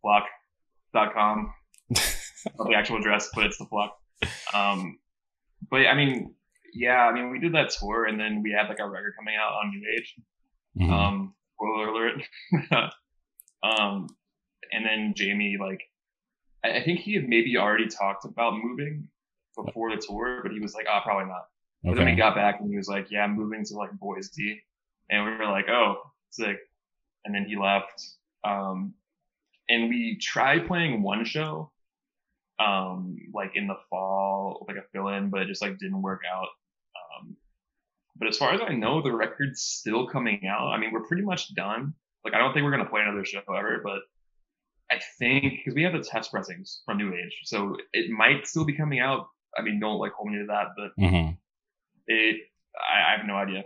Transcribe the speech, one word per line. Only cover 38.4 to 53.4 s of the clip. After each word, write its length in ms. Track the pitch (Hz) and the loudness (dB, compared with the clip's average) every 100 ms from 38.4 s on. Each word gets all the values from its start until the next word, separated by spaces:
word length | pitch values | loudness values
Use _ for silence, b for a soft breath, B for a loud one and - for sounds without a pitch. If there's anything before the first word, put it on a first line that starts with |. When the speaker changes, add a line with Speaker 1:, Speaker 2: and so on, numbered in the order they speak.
| 131 | 2
Speaker 1:
as 80 | 196 | 2
I 120 | 220 | 0
know, 280 | 131 107 151 | 0 2 2
the 100 | 143 | 2
record's 480 | 117 110 - 139 135 | 0 0 0 -4 -4
still 440 | - - 107 110 123 | -8 -6 0 0 0
coming 400 | 135 117 101 95 | -2 -2 -2 -2
out. 220 | 107 123 | -2 0
I 100 | 110 | -2
mean, 140 | 110 | -2
we're 140 | 110 - | -4 -2
pretty 180 | 175 | -2
much 280 | 202 180 - | -2 -4 -4
done. 400 | - 98 113 143 - _ _ | -6 -4 -4 -6 -10 _ _
Like, 100 | 113 | -2
I 40 | 101 | 2
don't 140 | 131 | 4
think 120 | 143 | 4
we're 60 | 143 | 2
gonna 160 | 139 98 | 2 0
play 140 | 107 | 0
another 220 | 107 101 | 0 -2
show 160 | 95 98 - 95 | -6 -8 -4 -2
ever, 240 | 104 123 | 0 -2
but 160 | 101 98 - _ _ _ _ _ _ _ _ | -4 -8 -10 _ _ _ _ _ _ _ _
I 100 | 113 - - | -2 -2 -2
think, 460 | 123 135 139 - | 4 4 2 -2
'cause 100 | - | -4
we 80 | 127 | 0
have 80 | 175 | 2
the 80 | 165 | 0
test 280 | - 113 110 | -4 -6 -4
pressings 500 | 104 95 90 95 - | -6 -8 -12 -14 -16
from 120 | - 104 | -6 -2
New 140 | 101 | -2
Age, 260 | 87 90 - | -4 -8 -12
so 320 | - 110 101 - - | -4 -2 -2 -4 -4
it 180 | - 113 | -2 -2
might 360 | 110 113 143 - | 4 4 4 0
still 180 | 160 | -2
be 80 | 147 143 | 0 0
coming 220 | 151 131 | -2 0
out. 280 | 131 135 - _ _ - | 2 0 -4 _ _ -4
I 60 | |
mean, 160 | 110 104 | -2 0
don't, 180 | 107 107 | 0 0
like, 140 | 107 | -4
hold 180 | - 104 | -6 -6
me 60 | 104 | -6
to 80 | 104 | -2
that, 220 | 104 101 - | -2 -2 -6
but 200 | 101 - | -10 2
Speaker 2:
Mm-hmm. 340 | 98 90 80 87 _ _ _ _ _ _ - | 4 6 2 -4 _ _ _ _ _ _ 2
Speaker 1:
it, 280 | 113 110 110 - _ _ - | 4 4 2 -6 _ _ -6
I, 360 | - 101 82 | 2 6 6
I 40 | 107 | 4
have 100 | 107 | 0
no 80 | |
idea. 280 | 98 | -2